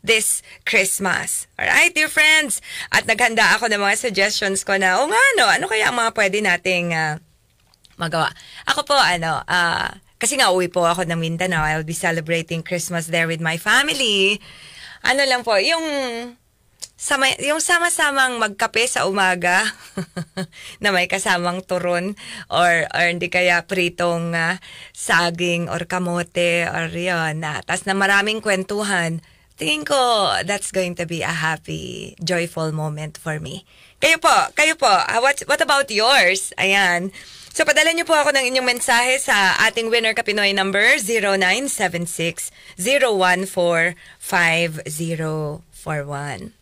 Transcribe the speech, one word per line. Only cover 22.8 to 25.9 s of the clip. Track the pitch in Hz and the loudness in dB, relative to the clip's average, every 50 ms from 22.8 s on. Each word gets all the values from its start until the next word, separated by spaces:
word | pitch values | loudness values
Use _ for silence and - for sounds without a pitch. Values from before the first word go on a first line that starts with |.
| 156 - - | 0 0 0
or | - 175 170 | 0 0 0
hindi | 175 175 180 | 0 -2 -4
kaya | 175 - 180 180 180 175 175 170 | -2 0 2 2 4 2 2 0
pritong, | - 196 185 175 175 170 - 175 175 170 170 170 170 170 | -2 -2 0 0 -2 0 0 0 0 0 0 -2 -2 -2
ah, | 170 165 165 185 185 - - - - - - | -2 -2 -2 -2 -4 -8 -18 -20 -20 -20 -20
saging | _ - - - 226 165 175 170 170 170 180 175 175 170 170 - | _ -12 -2 0 2 2 2 0 0 -2 -2 0 0 -2 -2 -4
or | - 170 175 | -4 -6 -4
kamote | _ | _